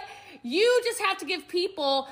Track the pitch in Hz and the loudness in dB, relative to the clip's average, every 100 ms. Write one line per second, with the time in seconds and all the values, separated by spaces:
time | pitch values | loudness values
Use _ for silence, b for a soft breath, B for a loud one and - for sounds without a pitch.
0 | - B B 302 233 302 466 494 453 - | -4 B B -14 -4 2 4 4 2 0
1 | 403 392 294 370 - 349 370 359 285 269 | -2 -2 -4 -6 -4 -2 -2 -2 0 0
2 | - | 0